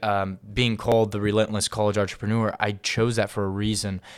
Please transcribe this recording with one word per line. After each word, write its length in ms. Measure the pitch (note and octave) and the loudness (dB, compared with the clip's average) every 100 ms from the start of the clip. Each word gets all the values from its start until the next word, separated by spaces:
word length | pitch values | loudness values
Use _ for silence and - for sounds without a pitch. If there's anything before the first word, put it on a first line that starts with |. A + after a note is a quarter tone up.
um, 360 | G#2+ G2+ F#2+ F#2 G#2 | 0 0 -2 -6 -6
being 240 | G#2 A#2+ G#2+ | 0 0 0
called 360 | A#2 A2+ G#2+ | 2 2 2
the 80 | G#2 | 0
Relentless 480 | G#2 G#2+ G#2+ G#2+ - | 2 2 2 0 -2
College 280 | A2 G#2 G#2 | 0 0 2
Entrepreneur, 580 | G2 - G#2 A2+ G#2+ - | -2 -2 0 2 2 0
I 140 | G#2 | -2
chose 440 | G2+ - - A#2 A2+ | -2 -4 0 2 2
that 140 | G#2 | -2
for 140 | - | -2
a 40 | G2 | -2
reason. 520 | G2 G#2+ G#2 G2+ F#2+ - | 0 0 0 -2 -6 -8